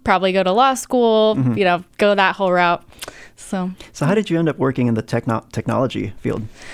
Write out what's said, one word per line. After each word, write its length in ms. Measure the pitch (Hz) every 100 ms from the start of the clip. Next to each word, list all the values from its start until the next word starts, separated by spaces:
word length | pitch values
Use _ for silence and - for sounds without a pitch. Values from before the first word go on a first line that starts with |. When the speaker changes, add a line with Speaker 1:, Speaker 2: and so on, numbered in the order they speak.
Speaker 1:
probably 300 | - 185 190
go 80 | 185
to 100 | 185
law 220 | 208 269
school, 600 | 254 - 254 233 220 214 214
Speaker 2:
Mm-hmm. 200 | 127 214
Speaker 1:
you 80 |
know, 200 | 180 175 - -
go 160 | 208 196
that 220 | 190 190
whole 140 | 190
route. 320 | 180 175 170 - - - - - -
So. 340 | - 190 180 185 -
Speaker 2:
So 140 | - 143
how 80 | 214
did 160 | 185
you 80 | 165
end 100 | 165
up 80 | 131
working 300 | 135 131 120
in 80 | 110
the 80 |
techno-, 420 | - 117 - 113 -
technology 640 | - 113 113 135 107 104 -
field? 200 | 117 110 110 - -